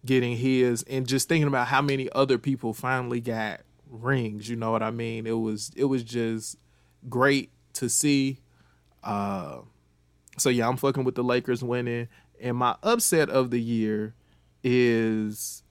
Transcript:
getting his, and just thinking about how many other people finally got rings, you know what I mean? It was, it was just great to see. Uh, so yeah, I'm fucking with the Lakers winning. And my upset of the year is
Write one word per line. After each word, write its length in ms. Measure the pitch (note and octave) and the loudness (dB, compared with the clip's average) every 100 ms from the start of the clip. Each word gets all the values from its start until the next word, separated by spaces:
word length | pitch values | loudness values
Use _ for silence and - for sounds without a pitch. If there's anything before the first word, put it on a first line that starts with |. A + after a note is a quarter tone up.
getting 320 | B2 C3 A#2+ A#2+ | 2 2 2 0
his, 460 | C3 C3 B2 A#2 | 2 4 4 2
and 240 | - C3+ B2 | -2 -4 -2
just 220 | C3+ - | -2 2
thinking 180 | E3 D3 | 2 2
about 200 | C3+ B2 | 2 2
how 160 | C3+ | 2
many 260 | C#3+ C3+ C3 | 2 0 -2
other 260 | - C3+ B2 | 0 2 2
people 340 | C#3+ C3 A#2 | 0 -2 -4
finally 480 | A2 B2+ C3 B2 A#2+ | -4 -2 -2 -2 -4
got 400 | A#2 A2+ G#2+ E2+ - _ - | -4 -4 -4 -8 -16 _ -20
rings, 600 | A#2 B2 C3+ A2+ G#2 G#2 | -8 -2 0 -2 -6 -8
you 60 | A#2 | -6
know 160 | A2+ | -2
what 100 | A2+ | 0
I 80 | A2 | 0
mean? 380 | A#2 A#2 A2+ A2+ | -4 -6 -6 -4
It 100 | A2+ | -2
was, 340 | A2 G#2+ - - | -2 -4 -8 -2
it 80 | C3+ | 0
was 180 | C3 | 0
just 540 | A2+ A#2+ A2+ A2+ G#2 - _ _ _ _ B2+ | -2 -4 -2 -4 -8 -16 _ _ _ _ -6
great 440 | B2 C3+ C#3 G#2 _ _ | 2 4 4 -2 _ _
to 140 | - B2 | -6 -2
see. 500 | - D3+ C#3 C3+ C3 _ _ _ _ _ _ | 2 2 2 2 -4 _ _ _ _ _ _
Uh, 560 | - G#2 G2+ G2 D#2 C2 - _ _ _ _ _ _ - | -6 -4 -4 -4 -8 -12 -16 _ _ _ _ _ _ -2
so 120 | C3+ | 0
yeah, 180 | B2 A2+ | 2 2
I'm 100 | B2+ | 2
fucking 260 | C#3 C3+ | 0 0
with 120 | B2+ B2 | -2 -2
the 80 | |
Lakers 400 | B2 B2 B2 A#2+ | 0 0 0 -4
winning. 440 | B2 B2 B2 A#2+ A#2 _ _ _ | -2 -2 -2 -4 -8 _ _ _
And 160 | B2 B2 | -4 0
my 180 | B2 - | 0 0
upset 480 | G#3+ A#3+ - E3 D3 | 0 2 4 4 4
of 220 | C3+ B2+ | 2 2
the 100 | B2 | 0
year 540 | A#2 A2+ G#2+ G#2+ G#2+ - _ _ _ _ | 0 0 0 -2 -4 -10 _ _ _ _
is 1000 | C3 B2 B2 A#2 A2+ A2 G#2+ G#2+ - - _ | 2 4 4 4 2 0 -2 -6 -10 -12 _